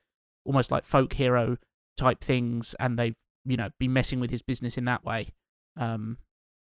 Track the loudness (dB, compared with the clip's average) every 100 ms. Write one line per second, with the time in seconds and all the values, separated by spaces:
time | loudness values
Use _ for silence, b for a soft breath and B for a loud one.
0 | _ _ _ _ 0 2 4 0 2 2
1 | 4 2 2 2 2 -2 _ _ _ 0
2 | 2 2 0 0 2 -2 -6 -4 -2 0
3 | -2 -4 _ _ -4 -2 -4 -4 0 2
4 | 2 0 -2 -4 -4 -4 -4 -4 -2 -2
5 | -4 -6 -6 -14 _ _ _ -6 -4 -4
6 | -6 -10 -14 _ _ _